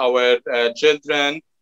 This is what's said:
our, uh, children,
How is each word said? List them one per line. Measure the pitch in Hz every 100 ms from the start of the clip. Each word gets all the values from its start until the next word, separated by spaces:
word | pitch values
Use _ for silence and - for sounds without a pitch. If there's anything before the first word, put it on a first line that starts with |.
| 131
our, | 123 123 123 -
uh, | 123 120 117
children, | 151 147 147 147 143 156 - _